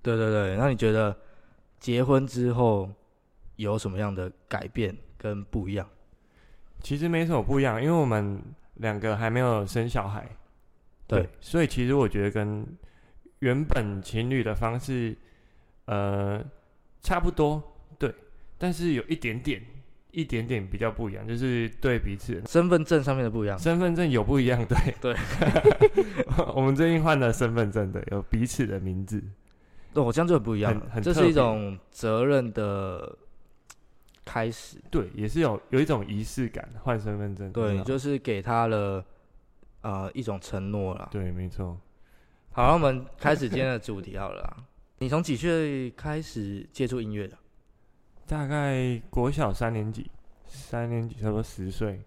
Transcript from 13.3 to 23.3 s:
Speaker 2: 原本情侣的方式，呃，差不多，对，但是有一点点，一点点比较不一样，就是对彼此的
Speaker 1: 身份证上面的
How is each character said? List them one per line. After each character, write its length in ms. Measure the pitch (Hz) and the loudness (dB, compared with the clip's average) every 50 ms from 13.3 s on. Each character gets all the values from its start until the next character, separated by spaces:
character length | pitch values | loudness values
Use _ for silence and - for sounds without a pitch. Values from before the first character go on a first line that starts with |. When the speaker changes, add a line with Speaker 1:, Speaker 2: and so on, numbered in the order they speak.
| _ _ | _ _
Speaker 2:
原 260 | - 127 123 139 156 | 0 2 2 2 2
本 340 | 151 - 135 110 104 101 95 | 2 0 0 0 -2 -4 -6
情 300 | 92 - - 113 113 123 | -8 -6 -4 -4 -2 0
侣 140 | 135 131 113 | 0 0 0
的 100 | 107 107 | 0 -2
方 260 | 101 117 113 117 123 | -2 -2 -2 -2 -4
式， 380 | 127 - 135 123 117 113 107 - - - - _ _ _ _ - _ _ _ - _ | -6 -4 -4 -4 -4 -4 -6 -10 -16 -20 -20 _ _ _ _ -20 _ _ _ -20 _
呃， 600 | - 104 101 101 101 98 101 101 98 101 107 - 139 - - _ _ _ _ _ _ - - | -4 -2 -2 0 0 -2 -2 -2 -2 -4 -4 -6 -10 -14 -20 _ _ _ _ _ _ -20 -6
差 180 | - - 185 175 | -2 0 2 2
不 120 | 165 175 | 2 0
多， 320 | - - 156 147 151 151 - - - - - - - | 2 2 2 2 2 -2 -6 -10 -18 -20 -20 -20 -6
对， 160 | _ - 123 - - - - - - - - - - | _ -4 -4 -4 -6 -18 -20 -20 -18 -18 -18 -10 -4
但 120 | - 180 | -4 -4
是 220 | 175 160 170 170 151 | -2 0 0 0 0
有 80 | 120 110 | 0 0
一 100 | - 160 | -4 -6
点 260 | - - 120 110 123 | -4 -2 -4 -4 -2
点， 220 | - 147 127 92 113 120 - 139 - - - - _ _ | -2 -4 -4 -4 -6 -16 -18 -18 -18 -20 -20 -20 _ _
一 120 | - 170 156 | -6 -6 -4
点 220 | 127 127 113 113 | -2 -2 -4 -2
点 240 | 117 127 110 98 95 | -2 -4 -4 -4 -6
比 80 | 107 | -4
较 140 | 104 117 113 | -2 -2 -2
不 180 | 107 - 113 104 | -2 -2 -6 -6
一 40 | 98 | -6
样， 140 | 101 104 | -8 -8
就 80 | 110 117 | -6 -4
是 320 | 117 127 131 123 120 117 110 - - | -2 -2 0 0 0 -2 -2 -4 0
对 160 | - 135 123 | 2 2 2
彼 180 | - - 104 98 | 2 0 -2 -4
此 240 | 98 - 113 117 87 | -6 -6 -6 -6 -6
的 80 | 107 | -6
Speaker 1:
身 220 | - - 165 170 180 | 2 4 4 6 6
份 160 | 175 165 156 | 4 4 4
证 180 | - 170 151 131 | 4 4 4 4
上 120 | 143 135 | 2 0
面 80 | 131 127 | 2 0
的 80 | 113 | 0